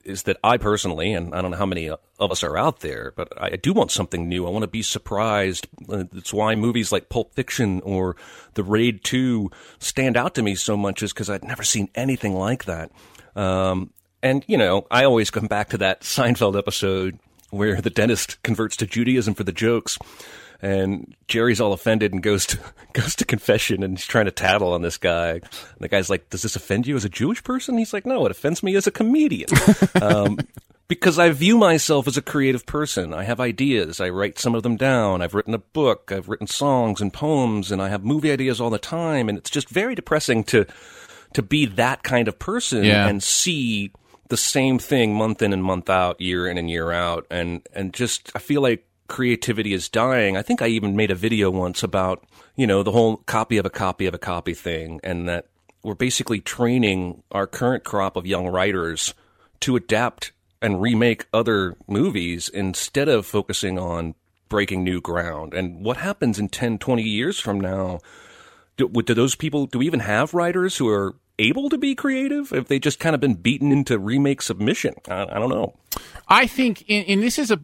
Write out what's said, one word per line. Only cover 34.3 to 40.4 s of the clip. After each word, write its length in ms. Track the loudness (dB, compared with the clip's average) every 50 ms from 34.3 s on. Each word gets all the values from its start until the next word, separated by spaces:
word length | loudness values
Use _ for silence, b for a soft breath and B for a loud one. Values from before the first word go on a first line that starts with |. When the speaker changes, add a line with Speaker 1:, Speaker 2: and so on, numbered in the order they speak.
| -2 -2
Speaker 1:
some 160 | -2 0 0
of 80 | 0
them 140 | 0 -2 0
down. 460 | 2 2 2 2 4 2 2 2 0
I've 100 | -2 0 0
written 200 | -2 -2 0 -4
a 40 | -6
book. 540 | -6 _ -2 2 4 4 2 2 _ -6
I've 160 | -6 -6 -6 -8
written 180 | -8 -8 -6
songs 540 | -8 -4 -2 0 2 2 2 2 0 0 -2
and 120 | -2 -4
poems, 580 | -4 -4 -2 0 2 2 2 2 0 -2 -2 -2
and 80 | -2 -2
I 80 | -2 -2
have 160 | -4 -2 -2
movie 260 | -2 0 0 2 0
ideas 300 | 0 0 0 -2 0 0
all 80 | -2 -2
the 100 | -2 -4
time. 500 | -4 -6 -6 -4 -2 0 0 0 0 0
And 100 | -2 -4
it's 100 | -6 -4
just 200 | -4 -4 -4 -2
very 240 | -2 -2 -2 0 -4
depressing 500 | -6 -2 0 0 0 2 2 2 2